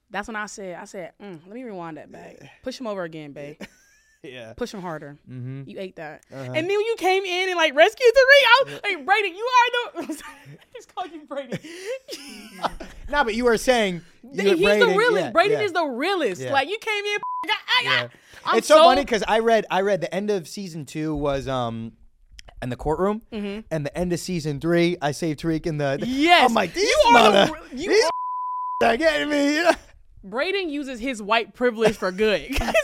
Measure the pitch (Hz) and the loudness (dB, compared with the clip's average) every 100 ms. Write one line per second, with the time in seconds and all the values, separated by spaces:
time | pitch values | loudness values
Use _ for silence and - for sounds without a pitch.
0 | _ 185 208 220 208 - 190 165 202 202 | _ -10 -8 -8 -10 -12 -12 -12 -14 -14
1 | 165 - 202 165 175 226 254 185 170 151 | -14 -16 -18 -18 -16 -16 -14 -12 -12 -14
2 | - 170 175 - 139 _ 254 262 240 196 | -18 -20 -20 -20 -20 _ -12 -10 -8 -8
3 | 170 160 147 139 143 147 - _ _ _ | -8 -10 -14 -14 -16 -16 -20 _ _ _
4 | _ _ 143 127 110 107 240 208 180 156 | _ _ -18 -16 -14 -10 -10 -10 -10 -10
5 | 147 147 - 127 123 135 135 143 95 127 | -14 -20 -18 -14 -12 -12 -14 -14 -14 -14
6 | 151 156 _ 269 127 311 349 415 440 453 | -16 -16 _ -14 -8 -4 -2 -2 -2 0
7 | 349 381 392 359 381 349 320 269 359 - | 0 0 0 -2 -2 0 2 4 4 6
8 | 494 480 523 571 508 494 508 440 403 359 | 4 6 8 8 8 6 4 -4 -6 -4
9 | 269 415 403 339 480 508 494 480 466 - | 0 0 0 -4 0 2 2 0 -6 -8
10 | 277 - - - - 151 _ 494 - - | -10 -10 -14 -20 -20 -20 _ -20 -16 -12
11 | 359 311 302 277 262 262 311 349 381 523 | -12 -14 -12 -10 -8 -10 -10 -14 -10 -10
12 | - 285 277 208 214 185 - - - - | -12 -16 -16 -18 -18 -8 -8 -6 -16 -16
13 | - 285 240 220 247 214 - 240 202 170 | -4 -2 0 2 2 2 2 2 2 -2
14 | - _ - 175 196 349 403 415 466 381 | -10 _ -12 0 2 4 6 6 6 4
15 | 480 403 302 277 392 440 415 349 302 240 | 4 2 2 2 2 2 0 -2 -2 -2
16 | 330 392 254 180 127 269 277 440 - 415 | -2 0 -2 -4 -2 0 0 -4 -4 -4
17 | 403 415 - - - 415 - 494 480 - | -4 -6 -6 -6 -4 -4 0 0 0 -2
18 | 120 _ _ - - 226 226 302 320 269 | -4 _ _ -10 -2 0 6 8 10 6
19 | 269 220 202 214 226 226 - 175 196 190 | 2 -2 0 0 2 2 2 0 0 -2
20 | 165 180 208 202 143 - 190 160 135 156 | -2 -4 -2 -4 -6 -12 -12 -12 -10 -6
21 | 156 151 147 139 123 131 117 113 113 - | -4 -2 -2 -2 -4 -4 -4 -6 -10 -14
22 | - _ _ - - - 127 123 147 156 | -20 _ _ -20 -20 -10 -10 -6 -4 -2
23 | 190 220 - 220 202 202 - 160 143 156 | -2 -2 -8 -10 -10 -10 -8 -6 -6 -4
24 | 180 175 - 180 151 139 160 175 170 175 | -4 -4 -4 -6 -4 -4 0 2 2 0
25 | 147 139 165 147 165 160 170 151 143 139 | -4 -2 -4 -4 -4 -4 -4 -2 -2 -2
26 | 233 262 320 349 254 226 180 330 440 605 | -4 0 4 6 4 2 -2 -2 0 2
27 | - 480 427 - - - - 262 359 392 | 6 8 8 6 4 0 -12 -8 0 2
28 | 480 - - - - - - - 233 233 | 2 0 -4 -4 -2 -2 -2 0 2 2
29 | 320 294 294 294 285 302 349 - - - | 2 0 0 0 2 2 2 0 -2 -20
30 | _ - 196 220 339 392 349 285 269 247 | _ -20 -10 -6 -4 -4 -4 -8 -8 -8
31 | 254 220 202 226 220 - 247 220 214 214 | -6 -6 0 0 0 -2 -2 2 2 2
32 | 190 185 220 180 147 269 - 640 | -4 0 0 0 -2 -4 0 0